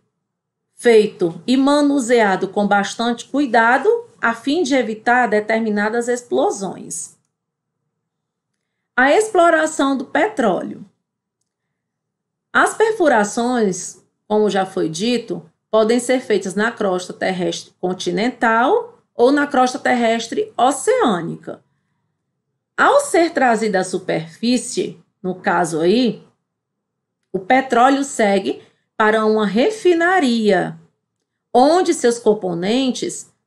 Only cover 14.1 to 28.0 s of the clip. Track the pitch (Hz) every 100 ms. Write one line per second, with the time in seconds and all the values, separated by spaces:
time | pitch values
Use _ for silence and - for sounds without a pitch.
14.1 | _ - 214 208 190 190 190 160 160 226
15.1 | 240 - 175 - _ _ 214 220 240 240
16.1 | 254 - 202 190 180 226 240 202 180 180
17.1 | - 190 185 170 170 - _ 180 185 -
18.1 | 175 240 254 240 226 269 440 453 - _
19.1 | - 240 285 285 269 254 277 247 247 233
20.1 | 226 - - - - 247 285 - 508 330
21.1 | 175 165 160 - - _ _ _ _ _
22.1 | _ _ _ _ _ _ - 311 539 571
23.1 | 381 330 - 254 220 214 185 180 196 -
24.1 | 170 160 - 226 247 - - - - _
25.1 | _ 185 185 - 175 170 160 170 226 247
26.1 | - - _ _ _ _ _ _ _ _
27.1 | _ _ 185 190 262 262 240 254 269